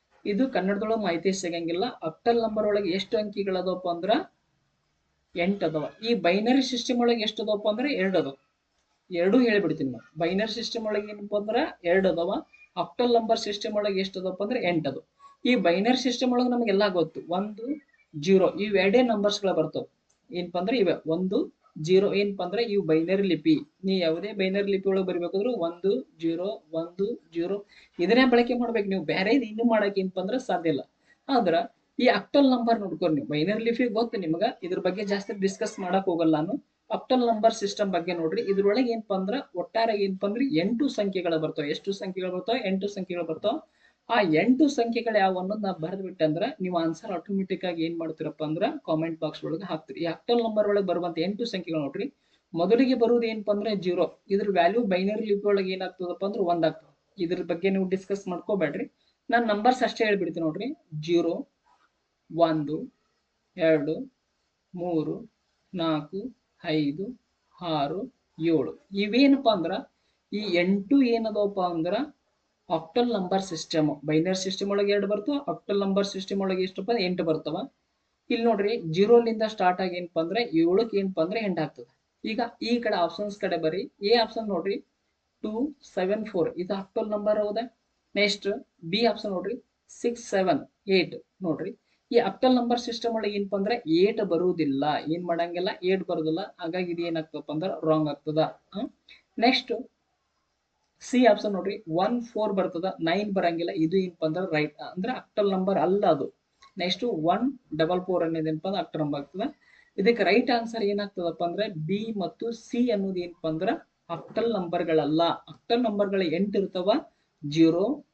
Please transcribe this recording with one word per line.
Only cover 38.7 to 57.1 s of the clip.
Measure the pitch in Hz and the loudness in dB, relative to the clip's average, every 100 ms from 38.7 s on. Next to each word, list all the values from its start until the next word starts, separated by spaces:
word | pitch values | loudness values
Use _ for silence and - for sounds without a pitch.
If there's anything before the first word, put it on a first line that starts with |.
| 226 247 | 4 2
ಏನಪ್ಪ | 226 - | -2 -2
ಅಂದ್ರ | 190 190 262 - 175 | -2 -2 -4 -6 -8
ಒಟ್ಟಾರೆ | 170 - 226 208 | -4 0 0 2
ಏನಪ್ಪ | 196 185 202 | 0 0 -2
ಅಂದ್ರ | 220 | 0
ಎಂಟು | 277 156 185 233 277 | 0 2 2 2 0
ಸಂಖ್ಯೆಗಳು | 226 202 190 175 160 | 0 -2 -2 0 0
ಬರ್ತಾವ. | 156 - | 0 -2
ಎಷ್ಟು | 147 - - | -4 -4 -4
ಸಂಖ್ಯೆಗಳು | 196 190 185 185 | -6 -6 -6 -4
ಬರ್ತಾವ? | 180 180 254 208 | -4 -2 -2 0
ಎಂಟು | 190 202 | -2 -2
ಸಂಖ್ಯೆಗಳು | 196 180 175 160 | -6 -6 -4 -4
ಬರ್ತಾವ. | 160 202 302 - _ _ _ - | -4 -2 -2 -6 _ _ _ -2
ಆ | 233 | 2
ಎಂಟು | 196 156 214 262 302 | 4 4 4 4 4
ಸಂಖ್ಯೆಗಳು | 254 233 233 233 214 | 2 0 -2 0 2
ಯಾವ | 190 185 | 4 2
ಅನ್ನೋದು | 185 214 | -2 -4
ನಾ | 202 | -4
ಬರ್ದ್ | 180 160 196 | -4 -6 -6
ಬಿಟ್ಟೆ | 190 190 | -8 0
ಅಂದ್ರ | 156 156 226 - | 0 2 -2 -2
ನೀವು | 185 175 | -2 0
ಆನ್ಸರ್ | 165 165 220 | 0 -2 -6
ಆಟೋಮೆಟಿಕ್ | 175 185 196 190 185 | -8 -4 -4 -2 -4
ಆಗಿ | 185 170 | -4 -2
ಏನ್ | 160 170 | -2 -4
ಮಾಡ್ತೀರಪ್ಪ | 160 160 156 - | -6 -6 -8 -6
ಅಂದ್ರ | 151 160 220 311 - | -4 0 0 -2 -2
ಕಾಮೆಂಟ್ | 160 165 160 | -2 -2 -4
ಬಾಕ್ಸ್ | 156 147 | -6 -6
ಒಳಗೆ | 151 160 | -6 -6
ಹಾಕ್ತೀರಿ. | 190 156 - - | -6 -8 -8 -6
ಈ | |
ಆಕ್ಟಲ್ | 165 165 - 240 | -6 -4 0 2
ನಂಬರ್ | 226 214 208 | 2 2 2
ಒಳಗೆ | 202 190 | 2 2
ಬರುವಂತ | 170 175 160 | 0 -2 -2
ಎಂಟು | 175 202 | -2 -2
ಸಂಖ್ಯೆಗಳು | 233 185 170 160 | -4 -6 -4 -4
ನೋಡ್ರಿ. | 139 190 262 - _ _ _ | -4 -4 -8 -10 _ _ _
ಮೊದಲಿಗೆ | 165 180 233 254 | -2 4 4 4
ಬರುವುದು | 247 226 240 226 | 4 4 4 2
ಏನಪ್ಪ | 220 208 | -2 -2
ಅಂದ್ರೆ | 208 220 202 | 0 0 -2
ಜೀರೋ. | 175 175 160 - - | 0 2 0 -2 -2
ಇದ್ರ | 196 202 | 0 2
ವ್ಯಾಲ್ಯೂ | 185 170 220 | 4 4 4
ಬೈನರಿ | 233 185 196 214 220 | 2 2 0 -2 0
ಲಿಪಿ | 202 208 | 0 2
ಒಳಗೆ | 202 185 | 2 0
ಏನಾಗ್ತದಪ್ಪ | 185 185 - 180 170 | -4 -6 -6 -8 -4
ಅಂದ್ರೆ | 196 220 | -4 -2
ಒಂದ್ | 175 170 160 | 0 2 2
ಆಗ್ತದೆ. | 156 - _ _ | -2 -10 _ _